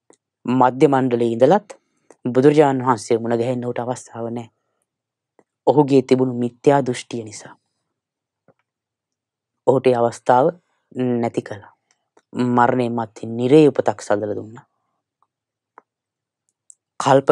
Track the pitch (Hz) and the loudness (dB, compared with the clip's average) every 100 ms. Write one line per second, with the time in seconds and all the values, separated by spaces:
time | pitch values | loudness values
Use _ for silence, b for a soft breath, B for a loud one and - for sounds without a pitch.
0 | _ _ _ _ - 127 127 127 147 135 | _ _ _ _ -6 0 0 4 2 2
1 | 131 120 117 113 131 202 - - _ _ | 0 -2 -2 2 2 2 -2 -20 _ _
2 | _ _ 123 120 139 151 143 135 123 113 | _ _ -4 2 4 4 2 0 -2 -2
3 | - 113 117 117 120 127 120 120 117 123 | -2 -4 -2 -4 -4 -6 -6 -8 -8 -10
4 | - 117 117 120 117 _ _ _ _ _ | -12 -12 -10 -10 -14 _ _ _ _ _
5 | _ _ _ _ _ _ - 127 143 135 | _ _ _ _ _ _ 0 2 2 2
6 | 127 127 131 120 120 - 147 139 127 123 | 2 0 0 -4 -6 -2 0 2 0 -6
7 | - 120 110 - - - _ _ _ _ | -10 -12 -12 -16 -20 -20 _ _ _ _
8 | _ _ _ _ _ _ _ _ _ _ | _ _ _ _ _ _ _ _ _ _
9 | _ _ _ _ _ _ - 131 131 120 | _ _ _ _ _ _ -2 0 0 0
10 | 117 - - 127 151 175 _ _ _ - | -2 -2 0 2 2 -2 _ _ _ -6
11 | 127 120 117 120 - 101 - _ _ _ | -4 -2 -4 -6 -10 -12 -20 _ _ _
12 | _ _ _ 120 123 123 120 127 117 117 | _ _ _ -8 -2 2 2 0 -2 -6
13 | 110 - 113 117 123 151 147 - - 107 | -8 -12 -12 -6 4 6 6 2 -2 -4
14 | - 104 104 101 107 117 _ _ _ _ | -4 -4 -4 -8 -12 -18 _ _ _ _
15 | _ _ _ _ _ _ _ _ _ _ | _ _ _ _ _ _ _ _ _ _
16 | _ _ _ _ _ _ _ _ _ - | _ _ _ _ _ _ _ _ _ -4
17 | - 135 135 | 2 2 4